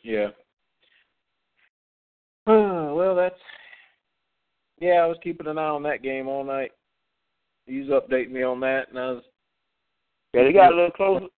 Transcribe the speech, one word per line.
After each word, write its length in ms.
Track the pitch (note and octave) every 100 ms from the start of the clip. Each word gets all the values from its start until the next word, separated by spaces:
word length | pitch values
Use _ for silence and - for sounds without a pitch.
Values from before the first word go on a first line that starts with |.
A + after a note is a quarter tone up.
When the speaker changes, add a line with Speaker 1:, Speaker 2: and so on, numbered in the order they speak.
Speaker 1:
yeah. 260 | A2+ G#2+ G#2 - _ _ _ _ _ _ _ _ _ _ _ _ _ _ _ _ _ _ _ _ A3
<sighs> 0 |
Well, 680 | A3 G#3 F3 D3 D#3 F#3+
that's, 200 | F3+ F3+ F3+ - - - - _ _ _ _ _ _ _ _ _ -
yeah, 220 | F3 F3
I 40 | E3
was 100 | E3
keeping 240 | F3 E3 D#3
an 120 | D#3
eye 60 | D#3
on 140 | D3
that 180 | D3 A#2+
game 260 | C3 C3+ C3+
all 160 | C#3
night. 280 | C#3 C3+ B2+ _ _ _ _ _ _ _ _ _ -
He 140 | C3+
was 80 | C#3
updating 420 | C3+ - C3 B2
me 120 | B2+
on 180 | B2+ B2+
that, 280 | C3 C3+ B2+
and 80 | B2+
I 120 | B2+
was 100 | A#2+ - _ _ _ _ _ _ _ _ _ _
Speaker 2:
Yeah, 120 | B2
they 80 | C3+
got 200 | F#3+ F3+
a 40 | E3+
little 140 | F3
close. 300 | - G3 F#3 F#3